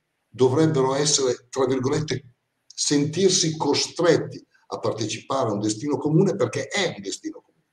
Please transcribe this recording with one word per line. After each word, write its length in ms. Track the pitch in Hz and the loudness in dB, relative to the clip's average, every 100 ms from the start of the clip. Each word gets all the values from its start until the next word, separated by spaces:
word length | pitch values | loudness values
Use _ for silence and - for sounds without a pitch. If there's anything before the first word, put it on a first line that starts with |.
| _ _ _ | _ _ _
dovrebbero 640 | 110 127 139 160 135 131 | 2 2 4 2 4 0
essere, 540 | 139 151 - 131 123 _ | 2 0 2 0 -2 _
tra 160 | 131 127 | -2 0
virgolette, 680 | 131 127 156 156 120 - _ _ _ _ | 0 0 -2 -2 -6 -8 _ _ _ _
sentirsi 920 | - - 147 143 165 190 - 160 156 | -6 0 0 0 2 2 4 0 0
costretti 880 | 143 139 - - 170 143 - - - _ - | 0 0 -2 0 4 4 2 -10 -18 _ -12
a 120 | 98 | -6
partecipare 680 | 110 113 107 110 - 135 117 | -6 -4 -6 -6 -6 -2 -2
a 40 | |
un 60 | 101 | -2
destino 380 | 107 - 147 135 | -2 -4 -4 -2
comune, 380 | 151 160 196 - | 2 4 4 2
perché 320 | 117 - - | -2 -2 -4
è 260 | 202 180 - | -2 -4 -4
un 60 | |
destino 400 | 98 - - - | -10 -10 -10 -14
comune, 240 | _ _ _ | _ _ _